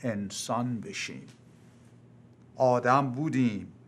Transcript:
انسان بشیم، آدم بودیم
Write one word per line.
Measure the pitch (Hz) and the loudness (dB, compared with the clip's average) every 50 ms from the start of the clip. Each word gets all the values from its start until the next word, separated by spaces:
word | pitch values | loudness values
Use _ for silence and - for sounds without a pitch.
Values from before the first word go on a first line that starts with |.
| - | -6
انسان | 123 110 101 101 95 - - - - 120 117 123 123 123 110 | -4 -4 -4 -6 -6 -8 -10 -6 -4 -2 -2 -2 -2 -4 -6
بشیم، | 95 98 98 - - - 78 65 - - - - - - - - - - - - - - - - - - - - - - - _ - - - | -8 -10 -10 -10 -10 -10 -10 -14 -16 -18 -20 -20 -20 -20 -20 -20 -20 -20 -20 -20 -20 -20 -20 -20 -20 -20 -20 -20 -20 -20 -20 _ -20 -20 -2
آدم | - 131 127 123 123 113 123 127 139 143 135 | 2 4 4 4 4 4 6 4 4 4 2
بودیم | 120 127 151 156 123 131 127 120 104 98 90 90 - - - | -2 -4 -4 0 2 2 2 2 2 -2 -8 -10 -16 -20 -20